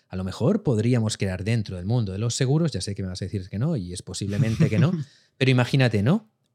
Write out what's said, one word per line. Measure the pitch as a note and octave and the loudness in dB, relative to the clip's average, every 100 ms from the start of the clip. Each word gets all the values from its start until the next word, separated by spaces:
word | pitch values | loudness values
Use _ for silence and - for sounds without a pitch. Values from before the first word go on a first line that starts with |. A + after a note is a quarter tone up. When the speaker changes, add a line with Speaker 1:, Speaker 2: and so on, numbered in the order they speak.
| _ | _
Speaker 1:
a | F#2 | -8
lo | |
mejor | F#2 - C3 A3 | -6 -2 0 2
podríamos | - A2 A2+ B2 A2 - | 2 2 2 2 0 -2
crear | G2 F#2 | -4 -4
dentro | F#2+ A#2 G2 F#2 | -2 -2 -2 -6
del | F2+ | -2
mundo | B2 G2+ | -2 -2
de | F#2+ | -2
los | A#2 - | -4 -2
seguros, | B2+ D3+ E3 | 0 0 0
ya | F2+ | -4
sé | F2+ G2+ | -6 -6
que | |
me | F#2+ | -6
vas | F#2 | -6
a | F#2+ | -6
decir | G2+ F#2 | -6 -6
que | G2 | -4
no | C#3+ D3+ | -2 -4
y | F2 | -6
es | F2 | -10
posiblemente | - - G2 G2+ A2+ A2+ D3+ | -12 -8 -4 0 0 4 4
que | G#2+ | 4
no, | D#3 F3+ | 2 0
Speaker 2:
<laughs> | C#3+ _ _ _ | -6 _ _ _
Speaker 1:
pero | C3 | 2
imagínate, | B2+ A#2+ C#3 B2+ G#2+ | 4 4 4 4 4
¿no? | G#2 G#3 - _ _ | 4 2 0 _ _